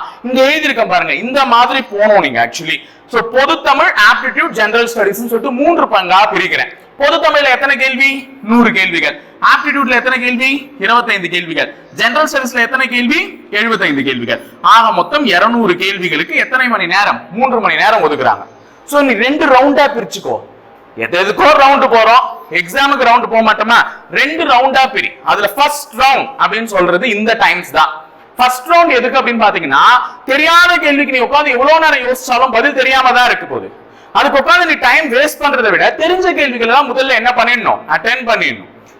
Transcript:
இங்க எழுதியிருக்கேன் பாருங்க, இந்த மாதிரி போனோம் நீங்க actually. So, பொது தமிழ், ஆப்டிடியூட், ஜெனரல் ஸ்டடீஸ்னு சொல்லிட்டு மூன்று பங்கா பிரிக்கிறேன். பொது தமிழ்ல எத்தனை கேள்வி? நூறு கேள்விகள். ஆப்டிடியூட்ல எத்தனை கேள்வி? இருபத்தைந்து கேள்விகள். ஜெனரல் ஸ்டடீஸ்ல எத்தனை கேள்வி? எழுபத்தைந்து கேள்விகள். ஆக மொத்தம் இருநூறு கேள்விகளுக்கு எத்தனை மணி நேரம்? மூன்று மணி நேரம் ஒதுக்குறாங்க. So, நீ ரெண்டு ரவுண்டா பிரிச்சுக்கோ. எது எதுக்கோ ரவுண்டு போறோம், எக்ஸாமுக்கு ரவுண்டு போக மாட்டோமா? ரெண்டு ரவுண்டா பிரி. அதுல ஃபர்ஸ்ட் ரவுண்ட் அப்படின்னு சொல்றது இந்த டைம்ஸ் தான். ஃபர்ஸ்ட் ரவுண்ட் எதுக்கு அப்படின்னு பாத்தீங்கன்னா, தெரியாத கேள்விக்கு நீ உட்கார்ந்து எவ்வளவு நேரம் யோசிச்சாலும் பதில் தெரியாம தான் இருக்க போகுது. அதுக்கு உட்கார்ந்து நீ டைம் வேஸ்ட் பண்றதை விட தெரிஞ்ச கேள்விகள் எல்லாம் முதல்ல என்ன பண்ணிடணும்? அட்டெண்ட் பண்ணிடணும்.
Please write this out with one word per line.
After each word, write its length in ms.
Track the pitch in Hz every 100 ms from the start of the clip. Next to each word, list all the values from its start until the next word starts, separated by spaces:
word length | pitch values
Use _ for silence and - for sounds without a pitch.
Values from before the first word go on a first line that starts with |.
| - -
இங்க 200 | 240 254
எழுதியிருக்கேன் 460 | 262 415 302 233 208
பாருங்க, 260 | 180 165
இந்த 300 | 143 226 277
மாதிரி 420 | 262 233 247 269 -
போனோம் 280 | 202 214 208
நீங்க 260 | 156 117 117
actually. 420 | - 160 156 - - -
So, 160 | 233
பொது 400 | - 254 285 320
தமிழ், 320 | 294 269 339 - 208
ஆப்டிடியூட், 420 | 247 262 277 320
ஜெனரல் 340 | 214 214 226 233
ஸ்டடீஸ்னு 160 | 233 202
சொல்லிட்டு 400 | 202 233 226 277
மூன்று 340 | 247 311 339
பங்கா 320 | 285 214 180 185 214
பிரிக்கிறேன். 500 | 196 180 147 127 - - -
பொது 180 | 285 330
தமிழ்ல 280 | 320 294
எத்தனை 320 | 277 254 285 269
கேள்வி? 600 | 262 262 277 277 - -
நூறு 300 | 214 233 220
கேள்விகள். 500 | 196 190 170 151 - - -
ஆப்டிடியூட்ல 500 | 196 269 294 285 254
எத்தனை 280 | 247 247 254
கேள்வி? 540 | 247 247 262 277 - -
இருபத்தைந்து 480 | 196 233 233 202 170
கேள்விகள். 460 | 175 170 151 127 - - -
ஜெனரல் 300 | 220 247 311
ஸ்டடீஸ்ல 280 | 285 247 247
எத்தனை 260 | 233 262 262
கேள்வி? 600 | 240 247 311 - - -
எழுபத்தைந்து 520 | 208 226 220 185 139
கேள்விகள். 400 | 135 127 117 117 - -
ஆக 300 | 175 220 220
மொத்தம் 320 | 196 170 294
இருநூறு 520 | 277 175 208 233 214 175
கேள்விகளுக்கு 580 | 185 202 180 156 170
எத்தனை 340 | 294 214 254 247
மணி 180 | 226 175
நேரம்? 400 | 185 208 247 -
மூன்று 300 | 208 254 240
மணி 140 | 196
நேரம் 280 | 156 185 220
ஒதுக்குறாங்க. 420 | 160 147 120 101 - - - -
So, 160 | - 285
நீ 120 | 277
ரெண்டு 340 | 214 240 302 320
ரவுண்டா 400 | 262 285 285 277
பிரிச்சுக்கோ. 540 | 233 - - - 113 - - - - - -
எது 280 | 113 175
எதுக்கோ 160 | 196 208
ரவுண்டு 580 | 359 302 269 277 262 233
போறோம், 220 | 220 240 254 - -
எக்ஸாமுக்கு 560 | 160 170 277 277 277 240
ரவுண்டு 240 | 233 226
போக 120 | 226
மாட்டோமா? 440 | 226 214 220 226 - - -
ரெண்டு 340 | 175 269 320
ரவுண்டா 480 | 311 247 262 269 262
பிரி. 180 | 202 127 -
அதுல 220 | - 190 202
ஃபர்ஸ்ட் 480 | - 294 294 -
ரவுண்ட் 340 | 220 262 254 160 -
அப்படின்னு 260 | 170 214
சொல்றது 440 | 226 196 175 175 247
இந்த 280 | 208 220 226
டைம்ஸ் 320 | 190 175 170
தான். 200 | 175 151 - - - - -
ஃபர்ஸ்ட் 320 | 254 - -
ரவுண்ட் 200 | 339 339
எதுக்கு 320 | 262 240 269
அப்படின்னு 240 | 247 233
பாத்தீங்கன்னா, 400 | 220 190 160 135 185 247 - -
தெரியாத 520 | - 269 320 339 349 349
கேள்விக்கு 360 | 320 285 277
நீ 60 | 262
உட்கார்ந்து 320 | 233 285 294
எவ்வளவு 380 | 247 269 320 320
நேரம் 180 | 285 247
யோசிச்சாலும் 460 | 254 - 247 262
பதில் 220 | 226 269
தெரியாம 380 | 269 262 262 262
தான் 140 | 247 247
இருக்க 200 | 202 -
போகுது. 360 | 123 98 - - - -
அதுக்கு 260 | - 277 285
உட்கார்ந்து 280 | 294 349 339
நீ 80 | 294
டைம் 320 | 254 277 311
வேஸ்ட் 280 | 233 294 -
பண்றதை 300 | 294 262 220
விட 240 | 175 185 -
தெரிஞ்ச 220 | 320 359
கேள்விகள் 460 | 370 302 285 240 226
எல்லாம் 300 | 254 277 240
முதல்ல 120 | 262
என்ன 240 | 240 233 247
பண்ணிடணும்? 420 | 233 240 180 113 -
அட்டெண்ட் 380 | 160 226 247 240
பண்ணிடணும். 460 | 214 170 113 90 - - -